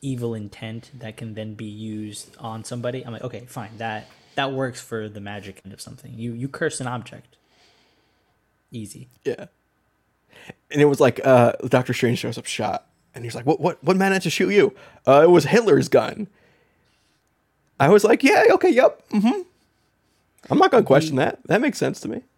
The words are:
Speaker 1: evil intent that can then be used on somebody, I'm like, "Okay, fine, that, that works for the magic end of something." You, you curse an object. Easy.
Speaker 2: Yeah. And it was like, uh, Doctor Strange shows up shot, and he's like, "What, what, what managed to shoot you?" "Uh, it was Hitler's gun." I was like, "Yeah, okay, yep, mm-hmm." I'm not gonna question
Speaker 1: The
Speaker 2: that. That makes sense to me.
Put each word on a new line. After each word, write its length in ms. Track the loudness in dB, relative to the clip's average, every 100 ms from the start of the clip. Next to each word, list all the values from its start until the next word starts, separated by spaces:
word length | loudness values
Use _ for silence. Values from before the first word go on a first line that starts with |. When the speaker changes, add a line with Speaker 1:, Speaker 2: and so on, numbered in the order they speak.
Speaker 1:
evil 320 | -10 -8 -8
intent 560 | -8 -12 -14 -14 -14 -18 -18
that 180 | -18 -16
can 180 | -14
then 200 | -12 -14
be 100 | -14
used 720 | -14 -14 -12 -12 -12 -16 -20 -18
on 260 | -14 -14
somebody, 420 | -12 -10 -8 -10 -12
I'm 60 |
like, 100 | -14
"Okay, 200 | -14 -14 -16
fine, 240 | -16 -16 -12
that, 300 | -10 -10 -14 _ _
that 180 | -6 -4
works 280 | -4 -6 -8
for 280 | -12 -10 -10
the 120 | -12
magic 400 | -14 -14 -16 -18
end 80 | -20
of 80 | -20
something." 320 | -20 -20 -20 -12
You, 140 | -12
you 140 | -10 -10
curse 320 | -6 -6 -6
an 60 | -10
object. 480 | -10 -12 -20 _ _ _ _ _ _ _ _ _ _ _ _ _ _ _
Easy. 380 | -16 -16 -18 -20 _
Speaker 2:
Yeah. 220 | -8 -8 -12 _ _ _ _ _ _ _ _ _ -20 -20 _
And 100 | 2
it 60 | 2
was 120 | 4
like, 200 | 2 2
uh, 280 | 4 6 4 0 -2
Doctor 240 | 0 0
Strange 260 | -2 -2 -2
shows 180 | -6 -10
up 80 | -10
shot, 400 | -8 -6 -8 -12 _ _
and 100 | -16
he's 100 | -14
like, 120 | -6 -4
"What, 140 | -2
what, 220 | -2 -4
what 120 | -2 0
managed 280 | 0 -2
to 60 | -2
shoot 200 | -2 0
you?" 240 | 2 2 0 -18 _ 4
"Uh, 140 | 6
it 60 | 8
was 140 | 6
Hitler's 440 | 4 2 4 2 4
gun." 380 | 0 0 -6 -12 _ _ _ _ _ _ _ _ _ _ _ _ _ _ 0
I 100 | 4
was 160 | 6
like, 180 | 6 4
"Yeah, 220 | 4 4 6
okay, 180 | 4 4
yep, 360 | 4 2 0 _
mm-hmm." 320 | 0 2 0 -6 _ _ _ _ _ _ _ _ _ -2
I'm 80 | 2
not 120 | 4
gonna 100 | 4
question 320 | 4 4 2 0
Speaker 1:
The 60 |
Speaker 2:
that. 140 | -2 -4 -2
That 140 | 0
makes 180 | 0 -2
sense 220 | -4 -6
to 80 | -10
me. 140 | -12 -14